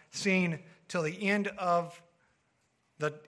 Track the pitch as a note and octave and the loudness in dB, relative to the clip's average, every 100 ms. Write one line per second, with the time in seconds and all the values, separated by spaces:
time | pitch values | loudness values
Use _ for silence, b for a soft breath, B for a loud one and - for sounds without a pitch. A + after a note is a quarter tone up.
0 | B - G3+ F#3 F3+ D#3 b b _ F3+ | B -4 2 2 2 -2 b b _ -2
1 | D#3 F#3 G3+ G#3 G3+ G3+ F3+ F3 E3+ - | -2 -2 0 2 0 -2 2 2 0 -12
2 | - _ _ _ _ _ _ _ _ _ | -20 _ _ _ _ _ _ _ _ _
3 | D3+ D3+ | -6 -6